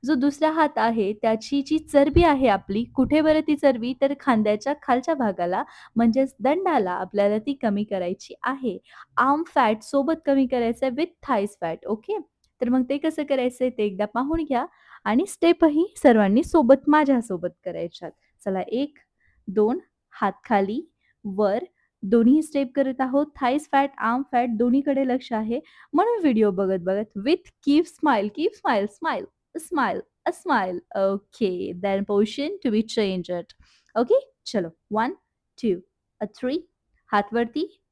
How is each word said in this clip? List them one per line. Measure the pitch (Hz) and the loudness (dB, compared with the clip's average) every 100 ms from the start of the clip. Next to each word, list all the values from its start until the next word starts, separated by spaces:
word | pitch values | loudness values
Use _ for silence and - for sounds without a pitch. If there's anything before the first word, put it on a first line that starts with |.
जो | 240 | 0
दुसरा | 302 277 285 311 | 0 0 0 0
हात | 320 302 262 | 2 0 2
आहे, | 226 226 196 | 0 0 -2
त्याची | 214 226 220 - 277 | -2 -2 -2 -2 -4
जी | 277 311 | -2 -4
चरबी | 311 285 285 302 | 2 4 6 4
आहे | 349 277 262 | 4 4 2
आपली, | 196 - 196 | 2 0 -4
कुठे | 240 - 262 302 | -2 0 2 4
बरं | 311 311 | 4 2
ती | 311 294 | 2 2
चरबी? | 285 247 240 262 | 2 2 -4 -2
तर | 277 277 | -2 -2
खांद्याच्या | - 226 214 214 269 294 | 0 2 2 0 -2 -6
खालच्या | - 247 262 | 0 -2 0
भागाला, | 302 226 175 175 185 285 - - - | -2 -2 -2 -2 -2 -6 -12 -8 0
म्हणजेच | 233 233 269 - | 2 2 -2 -2
दंडाला | 220 320 381 294 185 | -2 0 0 0 0
आपल्याला | 180 185 202 202 214 | -4 -4 0 0 0
ती | 220 | -4
कमी | 277 226 202 | -4 -2 -2
करायची | 214 196 175 190 - - | -4 -4 -4 -8 -12 -8
आहे. | 240 269 254 180 _ - - - | -6 -4 -6 -8 _ -20 -10 -2
आर्म | 254 285 | 0 0
फॅट | 339 - 233 214 | 0 0 2 0
सोबत | - 277 277 320 294 | -2 -2 0 -2 0
कमी | 277 262 | 0 0
करायचं | 254 233 233 262 | 0 -2 -2 -4
आहे | |
with | 247 339 _ - | -4 -6 _ -4
thighs | 233 202 - 165 | -2 -2 -6 -8
fat. | 165 - | -8 -6
ओके? | 214 - 415 - _ _ _ | -8 -4 -8 -8 _ _ _
तर | 240 | -2
मग | 254 247 | 0 0
ते | 285 | -2
कसं | 320 311 | -4 -4
करायचंय | 294 262 247 247 254 | -4 -2 -2 -2 -4
ते | 247 | -2
एकदा | 214 190 | -4 -2
पाहून | 208 226 269 330 | -4 -4 -4 -4
घ्या | 302 247 311 _ _ - | -2 -4 -4 _ _ -10
आणि | - 226 392 | -2 0 0
स्टेपही | - 339 339 330 294 381 - | 0 2 4 4 2 -2 2
सर्वांनी | 277 220 196 214 | 4 6 4 2
सोबत | 339 330 240 277 294 | 2 2 6 4 6
माझ्यासोबत | 302 285 254 226 180 175 _ | 2 4 0 0 -6 -6 _
करायच्यात. | 185 165 170 - 170 _ _ _ | -12 -8 -10 -10 -16 _ _ _
चला, | 208 190 | -4 -4
एक, | - 226 285 _ _ _ _ _ - | -4 -4 -4 _ _ _ _ _ -6
दोन, | 196 214 294 - _ _ | 2 2 0 -6 _ _
हात | - 202 - | -4 -4 -4
खाली, | - 208 196 240 320 _ _ _ | -2 0 0 -4 -8 _ _ _
वर, | 208 190 208 214 359 _ _ _ | -10 0 0 0 -6 _ _ _
दोन्ही | 190 233 233 294 | 2 4 6 4
स्टेप | 311 285 269 | 2 -4 -4
करत | 277 269 254 | -2 -2 -2
आहोत. | 262 277 302 - | 0 0 -2 -2
थाईज | 359 277 294 | -2 -2 0
फॅट, | 277 277 - | 0 0 -2
आर्म | 220 247 277 | -2 -2 -2
फॅट | 247 247 214 | -2 -2 0
दोन्हीकडे | 240 262 277 269 262 | 2 2 0 -2 0
लक्ष | 254 - | -2 -4
आहे. | 220 220 240 - _ - | -6 -4 -6 -8 _ -6
म्हणून | 302 427 466 | -2 0 2
व्हिडिओ | 320 220 214 | 0 2 2
बघत-बघत | 185 190 190 175 196 214 202 | 2 -2 -2 -2 -4 -6 -8
with | 214 349 _ _ - | -4 -4 _ _ 0
keep | 294 | 2
smile, | 320 - 302 233 208 - | 0 -2 0 0 -2 -4
keep | 349 | -6
smile, | - 370 226 208 | -4 -2 -2 -2
smile, | - 320 240 - _ _ - | -6 -6 -6 -8 _ _ -16
smile, | - 330 226 - - _ - | -6 -2 -2 -4 -10 _ -8
a | |
smile. | 339 370 254 185 180 _ 202 196 | -8 -2 -2 -2 -8 _ -2 -2
ओके, | 196 _ - 208 180 190 180 | -2 _ -4 -4 -4 -8 -6
then | 196 196 | -4 -2
position | 202 202 214 220 294 392 269 | 0 0 0 -2 -6 -4 -2
to | |
be | 214 220 - | -2 -2 -2
changed. | 202 185 175 175 - _ _ _ _ - | -2 -4 -6 -10 -10 _ _ _ _ -4
ओके? | 247 508 - _ - | 2 2 0 _ -6
चलो, | 220 170 _ _ 214 | -6 -6 _ _ -4
one, | 240 392 _ _ _ _ | -4 -6 _ _ _ _
two, | 226 180 _ _ _ _ | -4 -4 _ _ _ _
a | 208 | -12
three, | - 254 302 - _ _ _ _ | -8 -6 -6 -8 _ _ _ _
हात | 208 202 | -2 0
वरती | 226 233 294 330 _ _ | -2 -2 -4 -8 _ _